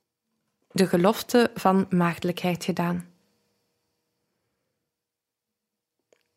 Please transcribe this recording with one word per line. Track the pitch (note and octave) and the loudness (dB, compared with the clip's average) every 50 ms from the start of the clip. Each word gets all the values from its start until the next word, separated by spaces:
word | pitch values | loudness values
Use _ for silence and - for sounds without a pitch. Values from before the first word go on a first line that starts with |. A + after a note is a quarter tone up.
| _ _ _ _ _ _ _ _ _ _ _ _ _ _ - | _ _ _ _ _ _ _ _ _ _ _ _ _ _ 0
de | F3 F#3+ | 0 2
gelofte | F3 - F3 F3 G3+ A#3+ - - - - A#3+ A#3 - - | 2 2 2 2 2 2 0 -4 0 2 2 2 2 -2
van | - - F#3+ F#3+ F#3+ F#3+ - | 0 0 2 2 2 0 0
maagdelijkheid | F#3+ F3+ F3 E3+ E3 - - F3 F3 - - F3+ E3+ E3+ - | 0 0 0 0 -2 -4 -6 -6 -6 -4 -4 -4 -4 -4 -4
gedaan. | - E3+ - F3 F3 F3 F3 F3 - _ _ _ _ _ _ _ _ _ _ _ _ _ _ _ _ _ _ _ _ _ _ _ _ _ _ _ _ _ _ _ _ _ _ _ _ _ _ _ _ _ _ _ _ _ _ _ _ _ _ _ _ _ _ _ _ _ _ _ _ _ _ _ _ _ | -6 -4 -4 -4 -4 -4 -6 -10 -14 _ _ _ _ _ _ _ _ _ _ _ _ _ _ _ _ _ _ _ _ _ _ _ _ _ _ _ _ _ _ _ _ _ _ _ _ _ _ _ _ _ _ _ _ _ _ _ _ _ _ _ _ _ _ _ _ _ _ _ _ _ _ _ _ _